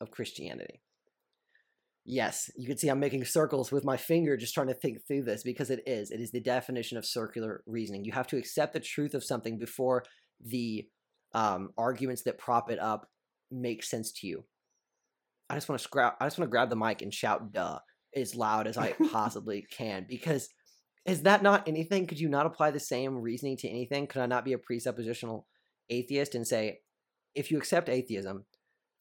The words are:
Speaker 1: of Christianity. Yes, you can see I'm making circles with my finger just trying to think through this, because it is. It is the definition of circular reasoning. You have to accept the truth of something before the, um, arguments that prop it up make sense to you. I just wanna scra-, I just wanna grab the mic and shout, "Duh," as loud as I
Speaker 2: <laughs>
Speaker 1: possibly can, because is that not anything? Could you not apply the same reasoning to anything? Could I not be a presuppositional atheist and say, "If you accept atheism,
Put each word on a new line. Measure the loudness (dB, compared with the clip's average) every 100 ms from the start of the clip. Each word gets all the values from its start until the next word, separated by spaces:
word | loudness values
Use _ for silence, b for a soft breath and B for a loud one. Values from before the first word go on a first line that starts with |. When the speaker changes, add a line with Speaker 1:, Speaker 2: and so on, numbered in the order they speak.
Speaker 1:
of | -12
Christianity. | -8 -8 -8 -10 -10 -12 -16 _ _ _ _ _ _ _ _ _ _ _ _ -4
Yes, | 0 0 0 -6 -8
you | -6
can | 0
see | 2
I'm | 4
making | 2 0 2
circles | 2 4 2 0
with | 0 2
my | 0
finger | 4 4 4 2
just | 0
trying | 0 0
to |
think | 0 -2 -4 -2
through | -2
this, | 0 -2
because | -2 -4 -2
it | -2 0
is. | -2 -2
It | -6
is | -6
the | -4
definition | 0 0 0 -4 -4 -6
of | -4
circular | -4 -4 -4 -6 -6 -6
reasoning. | -6 -4 -6
You | -4
have | -4 -2
to | -2
accept | -2 0 0
the | -2
truth | -6 -2 -2
of | -2
something | -2 -4 -4 -6
before | -6 -2 2 2 B B B _
the, | -6 -4 -2 -4 -8 _ _ _ _
um, | 0 2 2 -2 -2
arguments | 0 0 -2 -2
that | -2 -4
prop | 2 2 2
it | -2
up | 0 -2 -6 _ _ _ _
make | -6 -4 -4
sense | -4 -6 -6
to | -8 -8
you. | -8 -10 _ _ _ _ _ _ _ _ _ _
I | -6
just | -2
wanna | -4
scra-, | 0 4 4 4
I | 0
just | 0
wanna | 2
grab | 4 4
the | 4
mic | 2 0
and | -4
shout, | -2 0 0 0
"Duh," | -2 -2 -4 -10 b _ -4
as | -2 0
loud | 2 2 2
as | 0
I | 0
Speaker 2:
<laughs> | 2 2
Speaker 1:
possibly | 4 0 0 -4 -4 -6
can, | -6 -4 -4 -6
because | -6 0 0 -2 b b b _ _ -2
is | 4
that | 6 8
not | 8 6 4
anything? | 0 2 2 0
Could | 0
you | 2
not | 4 2
apply | 4 2
the | 2
same | -2 -2 0 -2
reasoning | -4 -2 -4 -4
to | -4
anything? | -4 -2 -2 -2
Could | -2
I | 2
not | 2 2
be |
a | -2
presuppositional | -2 -2 -2 -2 -4 -4 -4 -8 -10 _ _ _ _
atheist | -4 0 0 0 0
and | 0
say, | 2 0 -4 _ _ _ _ _ -6
"If | 0
you | 0
accept | 2 2 4
atheism, | 0 0 -4 -4 -8 -12 _ _ _ _ _